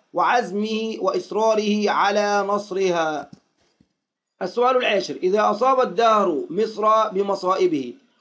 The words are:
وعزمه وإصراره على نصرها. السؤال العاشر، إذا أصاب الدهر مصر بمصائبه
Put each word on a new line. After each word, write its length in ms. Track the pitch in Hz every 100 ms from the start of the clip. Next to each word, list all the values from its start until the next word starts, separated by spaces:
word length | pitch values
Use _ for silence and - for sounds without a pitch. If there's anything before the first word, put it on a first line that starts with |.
| _
وعزمه 840 | 170 170 240 196 202 214 220 220 220
وإصراره 880 | 185 190 - 190 220 214 214 208 202
على 560 | 151 196 208 208 202 196
نصرها. 840 | 202 208 190 190 170 160 151 - - _ _ _ _ _ _ _ _ _ _
السؤال 360 | 185 226 247 254
العاشر، 380 | 220 202 - 135
إذا 340 | 180 208 208
أصاب 280 | 208 262 262
الدهر 600 | 220 180 226 214 190 147 -
مصر 600 | 175 220 208 214 220 214
بمصائبه 840 | 190 202 196 185 190 185 151 123 - _ _